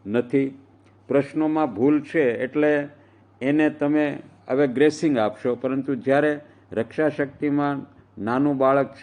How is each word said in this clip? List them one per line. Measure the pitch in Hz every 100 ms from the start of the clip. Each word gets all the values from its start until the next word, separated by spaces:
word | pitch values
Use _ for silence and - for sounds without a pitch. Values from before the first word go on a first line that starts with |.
| 98
નથી. | 117 120 139 135 - - _ _ _ -
પ્રશ્નોમાં | 135 139 156 156 156 151 98
ભૂલ | 131 151
છે | 147 165 135 110
એટલે | 127 151 151 147 143 - - _ _ -
એને | 131 147 151
તમે | 147 143 151 147 139 - - -
હવે | 131 147
ગ્રેસિંગ | 120 151 147 165 131
આપશો, | 107 - 127 120
પરંતુ | 131 135 135 131
જ્યારે | 117 139 151 147 - - _
રક્ષાશક્તિમાં | 101 117 - 156 147 139 - 147 147 143 139 - - - -
નાનું | 104 123 147 139
બાળક | 131 139 131 -